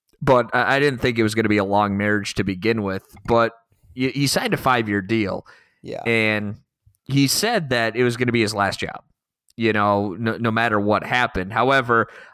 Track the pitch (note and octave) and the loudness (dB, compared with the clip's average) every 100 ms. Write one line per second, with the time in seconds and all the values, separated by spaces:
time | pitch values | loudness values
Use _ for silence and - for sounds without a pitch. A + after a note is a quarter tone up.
0 | _ _ C#3 B2 A#2 B2 A2+ C3+ C#3+ B2+ | _ _ 2 2 2 0 0 2 2 0
1 | B2+ A#2 A2 G#2+ A2 G#2 G2 G2+ G#2 G2 | -2 0 0 2 2 2 2 2 2 0
2 | G#2 G#2 G2+ - G2 F#2 A2 A2+ G2 F#2+ | 0 -2 -2 -4 -4 -2 -2 -2 -2 -6
3 | - - - A#2 A2+ - _ _ _ - | -10 -12 0 2 2 -2 _ _ _ -4
4 | C3 B2 C#3 F#3 B3 F3 C3+ B2 A2 G2+ | -2 0 0 0 -2 0 2 0 0 -2
5 | F#2+ A2+ G2 F#2+ - - _ _ - - | 0 -2 -2 -6 -10 -20 _ _ -12 -8
6 | A2+ A2+ A2 G#2+ G#2 A2 _ _ _ _ | -2 0 0 -2 -4 -10 _ _ _ _
7 | - C3+ C#3 - G#3+ A#3 D3 A#2+ A2+ A2 | -4 0 2 0 0 -2 0 -2 0 0
8 | B2 A#2 A#2+ A#2 G#2+ G#2+ G2 - - - | 0 0 0 2 0 0 -2 -2 -8 -10
9 | - _ _ _ _ - A2+ G#2+ G#2 G2+ | -18 _ _ _ _ -2 0 2 2 2
10 | G2+ F2+ A2+ F#2+ A#2 A2 A#2 G#2+ G#2 G#2 | 0 -4 -4 -2 -2 0 0 0 2 0
11 | E2+ B2+ A#2+ F#2+ F#2 A2 B2 C#3 A#2+ A#2 | 0 -2 0 -2 -4 0 2 2 2 2
12 | G#2+ - - | 0 -6 -20